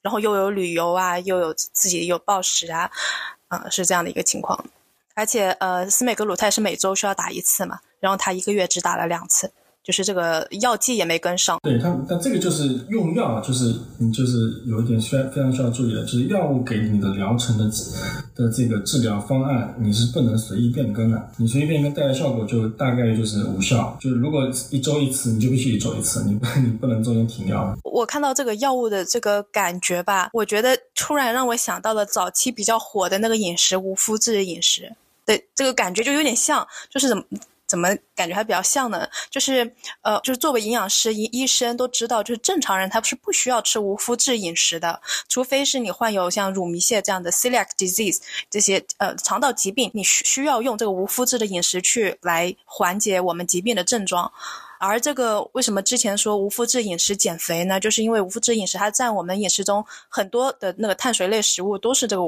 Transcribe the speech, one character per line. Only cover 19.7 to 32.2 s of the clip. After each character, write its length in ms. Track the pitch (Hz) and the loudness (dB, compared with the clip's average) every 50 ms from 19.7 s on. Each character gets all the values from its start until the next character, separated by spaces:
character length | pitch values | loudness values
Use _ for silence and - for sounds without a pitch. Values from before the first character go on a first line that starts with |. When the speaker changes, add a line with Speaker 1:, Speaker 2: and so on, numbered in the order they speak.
| - - | -4 -2
Speaker 2:
你 140 | 110 104 104 | 0 2 4
是 180 | 113 120 120 | 4 4 2
不 80 | - 127 | 4 2
能 180 | 120 110 107 | 2 2 2
随 200 | 113 107 - 101 | 0 -2 -2 0
意 120 | 110 120 120 | 2 2 2
变 220 | 120 151 131 104 | 2 2 0 0
更 180 | 101 110 110 113 | 0 2 2 2
的。 200 | 110 113 - - - | 2 2 -2 -8 -2
你 100 | - 113 | 0 0
随 140 | 113 120 139 | 2 2 2
意 40 | 151 | 2
变 160 | 156 160 147 | 2 2 2
更 120 | 143 143 143 | 2 0 0
带 100 | 156 147 | 0 0
来 100 | 135 131 | 0 2
效 180 | - 151 135 | 2 0 0
果 140 | 117 117 107 | 0 0 0
就 220 | - 120 113 110 107 | 0 0 0 0 0
大 220 | - - 143 127 120 | -2 -2 0 0 2
概 220 | 127 120 113 110 | 2 4 4 2
就 80 | 107 110 | 2 0
是 180 | 104 107 104 98 | 0 0 0 0
无 160 | - 95 95 | 0 0 -2
效， 360 | - - 131 107 - - - - | 2 2 2 2 2 -2 -6 -4
就 80 | - 131 | -2 0
是 80 | 123 | 0
如 120 | 117 123 151 | 2 2 2
果 220 | 156 139 131 131 127 - - - | 2 2 0 0 -2 -4 -6 -2
一 120 | 147 131 | -4 -2
周 180 | - 151 147 147 | 0 2 2 2
一 100 | 139 131 | 2 0
次， 220 | - - - 120 | 0 -2 0 0
你 80 | 110 107 | 2 2
就 100 | 107 127 | 2 2
必 60 | 135 | 2
须 160 | 123 131 131 | 2 2 2
一 60 | 107 98 | 0 2
周 160 | - 117 - | 0 -2 -2
一 60 | - | -2
次， 240 | - - - 110 104 | -4 -2 -2 0 0
你 80 | 101 101 | 0 0
不， 120 | 107 127 120 | 0 0 0
<laughs> 80 | - 139 | 2 2
你 80 | 127 | 2
不 200 | 117 107 110 131 | 2 2 0 0
能 140 | 127 113 110 | 0 0 0
中 120 | 113 120 117 | 2 2 2
间 120 | 113 113 | 2 2
停 200 | 110 - - - | 0 -2 -4 -4
掉。 280 | 95 107 104 101 98 101 - - | -2 0 0 -2 -2 -4 -6 -8
Speaker 1:
我 220 | - - - 466 | -2 0 0 0
看 160 | - - - | 0 0 0
到 120 | 294 277 - | 0 2 2
这 100 | - 277 | 2 0
个 100 | 240 214 | 0 -2
药 180 | 214 262 277 262 | 0 0 2 2
物 160 | 254 240 220 | 2 0 0
的 160 | 208 196 180 | 0 -2 -2
这 120 | 180 - 240 | 0 -2 0
个 200 | - 214 208 208 202 | 2 2 0 0 -2
感 360 | _ - 208 196 175 180 180 | _ -2 0 0 0 -2 -2
觉 240 | - - 180 175 180 | -2 -2 -2 0 0
吧， 260 | - 202 190 180 - - | 0 2 2 0 0 0
我 100 | 226 208 | -2 0
觉 180 | 202 214 208 | 2 2 2
得 160 | 226 254 254 240 - _ _ | 4 4 2 2 0 _ _
突 220 | - - - 302 | -6 -2 0 0
然 180 | 285 269 233 226 | 2 2 2 2
让 140 | 254 262 | 2 2
我 80 | 240 233 | 0 0
想 260 | 240 - - 233 202 | 0 -2 -2 -4 -2
到 120 | 185 220 220 | -2 -2 0
了 120 | 214 202 | 0 -2
早 240 | 202 - 220 | 0 0 -2